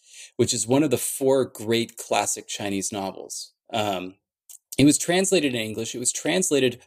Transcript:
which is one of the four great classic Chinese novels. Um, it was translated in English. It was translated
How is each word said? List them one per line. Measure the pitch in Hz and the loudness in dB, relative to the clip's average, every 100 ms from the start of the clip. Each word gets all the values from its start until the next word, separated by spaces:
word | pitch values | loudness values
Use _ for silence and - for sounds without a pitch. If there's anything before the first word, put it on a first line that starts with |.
| _ - - - | _ -20 -18 0
which | 117 | 0
is | 117 104 | 0 2
one | 135 | 2
of | 151 | 4
the | 123 | 0
four | - - 135 135 | -2 0 2 4
great | 123 - 107 117 117 - | 2 -4 -2 0 0 -8
classic | - 110 104 110 - | -4 -2 0 -4 -8
Chinese | - 104 98 92 | -8 -4 -2 -2
novels. | 104 95 - - - - _ _ | -4 -6 -8 -12 -12 -14 _ _
Um, | 113 104 92 92 - _ _ _ - _ - | -4 -2 -4 -6 -14 _ _ _ -20 _ 4
it | 139 | 6
was | 143 | 6
translated | - 175 190 185 147 123 | 2 0 2 2 2 -2
in | |
English. | 110 110 113 120 | -4 -6 -6 -4
It | |
was | 123 | -4
translated | - 151 180 185 143 127 - | -2 -2 0 2 2 2 0